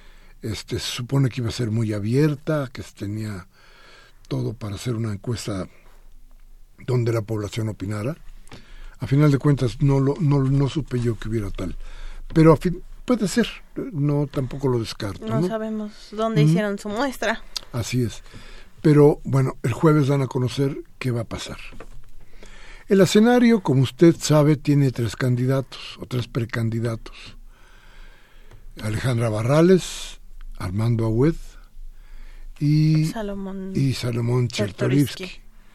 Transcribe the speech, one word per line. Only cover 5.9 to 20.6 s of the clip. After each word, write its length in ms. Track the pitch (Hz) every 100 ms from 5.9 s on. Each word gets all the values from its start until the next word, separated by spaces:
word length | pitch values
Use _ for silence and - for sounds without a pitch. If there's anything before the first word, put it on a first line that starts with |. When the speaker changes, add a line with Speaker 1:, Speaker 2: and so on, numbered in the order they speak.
| - - - - - - - - - -
Speaker 1:
donde 260 | 123 117
la 80 | 113
población 480 | 101 107 101 - 110
opinara. 480 | - 98 107 117 170 - - - - - - - -
A 40 | 120
final 240 | 139 151
de 80 | 139
cuentas, 420 | 147 135 123 101
no 180 | 143 139
lo, 140 | 135 143
no, 240 | 147 143
no 260 | 135 139 139
supe 300 | 156 120 123
yo 180 | 117 110
que 100 | 107
hubiera 220 | 113 98
tal. 260 | - 90 - - - - - - 160
Pero 180 | 160
a 20 | 151
fin, 280 | 180 170 - -
puede 240 | - 233 196
ser, 200 | 240 - - - - 269
no, 360 | 160 147 143 143
tampoco 400 | 143 127 139 135
lo 100 | 120
descarto, 480 | 110 - 101 92 220
Speaker 2:
No 160 | -
Speaker 1:
¿no? 60 | 175
Speaker 2:
sabemos 640 | 220 220 214 208 - -
dónde 320 | 208 226 220
Speaker 1:
Ujú. 80 | 151
Speaker 2:
hicieron 260 | 170 208 202
su 100 | 208
muestra. 540 | 208 277 - 214 233 - - -
Speaker 1:
Así 300 | 123 - 127
es. 180 | 113 - - - - - - -
Pero, 360 | 160 147 147 -
bueno, 340 | - 135 135 -
el 100 | 123
jueves 340 | 110 165 151 135
dan 140 | 143
a 60 | 131
conocer 560 | 131 123 -